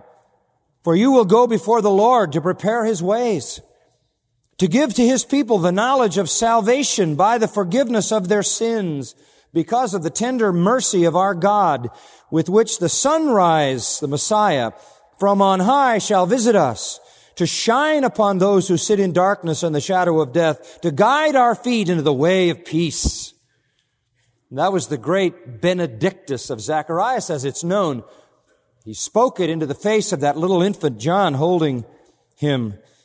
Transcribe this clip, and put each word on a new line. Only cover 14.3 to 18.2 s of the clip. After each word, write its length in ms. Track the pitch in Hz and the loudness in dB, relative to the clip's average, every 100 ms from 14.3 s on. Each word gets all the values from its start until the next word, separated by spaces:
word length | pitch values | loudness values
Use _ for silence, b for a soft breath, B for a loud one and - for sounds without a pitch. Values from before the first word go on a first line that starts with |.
| 214 208 143 113 - B B B - | 0 2 0 -2 -6 B B B -2
from 240 | 196 202 | 0 4
on 160 | 196 190 | 4 2
high 400 | 190 277 262 214 | 2 2 2 0
shall 260 | - 196 | 0 0
visit 300 | 180 254 226 | 2 2 4
us, 460 | 202 135 110 - - b b b | 4 2 -2 -10 -14 b b b
to 120 | - 170 | -4 -4
shine 580 | - - 247 302 302 | -2 0 0 2 0
upon 340 | 254 - | 0 0